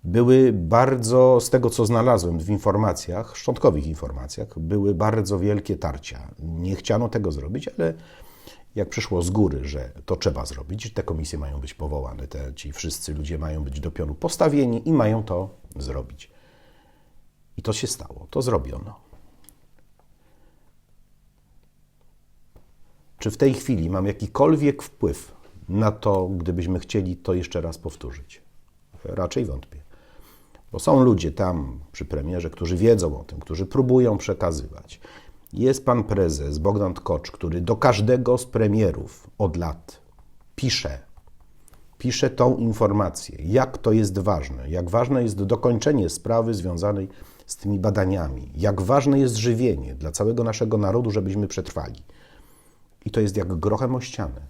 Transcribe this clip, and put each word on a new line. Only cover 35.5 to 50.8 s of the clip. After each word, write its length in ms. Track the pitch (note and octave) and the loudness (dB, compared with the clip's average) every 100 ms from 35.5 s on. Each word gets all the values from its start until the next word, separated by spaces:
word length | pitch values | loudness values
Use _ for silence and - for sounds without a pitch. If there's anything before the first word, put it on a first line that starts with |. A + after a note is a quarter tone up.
Jest 320 | - B2+ C3 | 0 2 2
pan 200 | - B2 | 2 0
prezes 540 | A2 G2+ F2 D2 C#2+ D2+ | 2 2 2 0 -4 0
Bogdan 360 | F2 G#2 G2 | 0 2 0
Tkocz, 360 | F2+ - D#2+ - | -4 -4 -4 -4
który 300 | - E2+ E2+ | -8 -4 -4
do 160 | F2 A2 | -2 2
każdego 600 | C3 G#2+ G#2+ B2+ A#2+ B2 | 4 4 4 4 4 0
z 80 | - | 0
premierów 840 | - A2 G#2+ G2+ D2+ D2+ - - - | 0 2 4 2 0 -10 -14 -20 -2
od 180 | G2+ E2 | -2 0
lat 440 | E2 D#2+ - - _ - - - - - | -4 -6 -14 -20 _ -20 -20 -20 -20 -4
pisze, 420 | C3+ - - C2 - - - - - - - - - _ | -2 -2 -4 -8 -14 -20 -20 -20 -20 -20 -20 -20 -20 _
pisze 320 | B2+ - C3 | -4 2 0
tą 260 | - B2 - | 4 4 4
informację, 840 | A2+ G#2+ G#2+ G#2 F#2 - - C2+ | 0 2 2 4 0 -4 -12 -8
jak 340 | D#2 A#2 C3 - | 2 2 2 0
to 140 | A2+ | 2
jest 260 | A2 G2+ F#2+ | 4 4 0
ważne, 520 | F#2+ F2 C2+ C2 C2 | 0 0 -2 -8 -6
jak 200 | F2 F2 | -4 0
ważne 320 | G#2+ B2 C3+ | 0 2 2
jest 200 | A#2+ F#2+ | 0 -2
dokończenie 680 | G2 A2 B2+ A#2 D3+ C#3+ F2 | 0 2 2 2 2 2 0
sprawy 460 | - - A#2 A2+ | -4 0 0 2
związanej 540 | G#2+ F2+ E2+ G2+ G2+ F#2+ - - - - | -2 -2 -2 0 -2 -6 -14 -20 -20 -16
z 100 | - | -8
tymi 220 | G#2 G2+ | -2 0
badaniami, 760 | G2+ G2+ F#2+ F#2+ D#2 C2 - | 2 2 2 0 -2 -6 -10
jak 260 | D2 G#2 G2 | -2 0 0
ważne 380 | F#2 C#3 C#3 C#3 | 4 4 4 4
jest 180 | C3 A2 | 2 2
żywienie 580 | A#2 A#2 B2 D2+ C2 | 0 2 2 0 -4
dla 180 | C2 D2+ | -8 -8
całego 320 | - G#2 A#2+ | -2 0 0
naszego 340 | A2+ G#2+ A2+ | -2 -2 0
narodu, 320 | G#2+ | 2